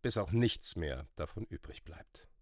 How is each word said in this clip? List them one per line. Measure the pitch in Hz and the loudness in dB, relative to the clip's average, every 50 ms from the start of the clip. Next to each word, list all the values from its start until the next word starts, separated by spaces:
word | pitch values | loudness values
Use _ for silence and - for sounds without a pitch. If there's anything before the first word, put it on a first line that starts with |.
bis | - 127 107 | 2 2 2
auch | 110 101 80 | 2 2 4
nichts | 92 117 120 110 - - - - - | 4 6 6 6 4 2 -2 -2 -2
mehr | 90 82 73 65 65 71 - _ | 0 -2 -2 -2 -4 -6 -10 _
davon | - 80 - - 104 110 | -6 -6 -4 -4 -8 -8
übrig | - 107 - - - - - - | -6 -8 -10 -10 -12 -14 -14 -14
bleibt. | - 87 85 - _ _ - - - - _ | -14 -14 -14 -16 _ _ -20 -20 -20 -20 _